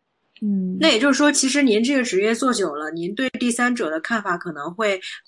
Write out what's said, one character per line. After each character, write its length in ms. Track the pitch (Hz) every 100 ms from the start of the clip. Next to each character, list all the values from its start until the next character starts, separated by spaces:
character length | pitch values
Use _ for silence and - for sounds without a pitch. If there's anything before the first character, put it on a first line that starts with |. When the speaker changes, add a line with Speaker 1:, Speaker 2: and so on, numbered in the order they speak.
| _ _ _ -
Speaker 1:
嗯。 360 | 214 202 185 185
Speaker 2:
那 100 | 320
也 100 | 226
就 120 | 277
是 60 | 277
说， 160 | 294
其 160 | 294 269
实 120 | 269
您 200 | 277 208
这 140 | 240 277
个 60 |
职 180 | 247 185
业 120 | 208
做 200 | 226 269
久 220 | 220 180 143
了， 160 | 156
您 220 | 165 175
对 160 | 208 262
第 200 | - 247
三 240 | 233 247 240
者 140 | 175
的 100 | 160
看 240 | 160 233
法 140 | 202 175
可 160 | 175
能 200 | 151 147
会 280 | 180 214 190 - -